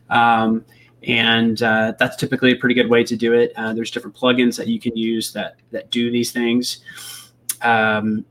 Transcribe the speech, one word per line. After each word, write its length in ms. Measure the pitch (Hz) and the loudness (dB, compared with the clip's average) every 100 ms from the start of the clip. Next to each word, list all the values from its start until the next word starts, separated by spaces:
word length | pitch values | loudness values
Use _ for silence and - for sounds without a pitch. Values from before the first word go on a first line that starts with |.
| - | -2
Um, 560 | 120 117 113 113 113 - _ _ _ | 2 4 4 2 -2 -4 _ _ _
and, 580 | - 117 117 117 117 107 | -2 2 2 2 2 0
uh, 320 | 117 110 110 104 | 0 2 0 0
that's 160 | 127 - | -2 -2
typically 380 | 151 131 127 | -4 2 2
a 20 | 123 | 2
pretty 180 | 123 | 2
good 160 | 123 117 | 2 4
way 140 | 117 | 2
to 120 | 117 113 | 2 0
do 180 | 117 | 2
it. 200 | 120 120 - | 2 2 -2
Uh, 160 | 113 | -6
there's 200 | 110 110 | -6 -6
different 240 | - 104 - | -8 -12 -2
plugins 420 | 127 123 120 131 | 0 4 2 0
that 100 | 117 | -4
you 120 | 113 | -4
can 180 | 120 113 | -4 -4
use 340 | 113 113 110 | -2 -4 -6
that, 240 | 104 90 - _ | -8 -10 -12 _
that 220 | 117 - | -12 -6
do 200 | 120 120 | -4 -2
these 200 | 120 117 | -2 -2
things. 480 | 123 117 120 123 - - - - - - _ - - | -2 0 0 -2 -8 -14 -18 -18 -18 -20 _ -12 -4
Um, 640 | 117 110 110 107 107 107 - | 0 2 2 0 -2 -4 -4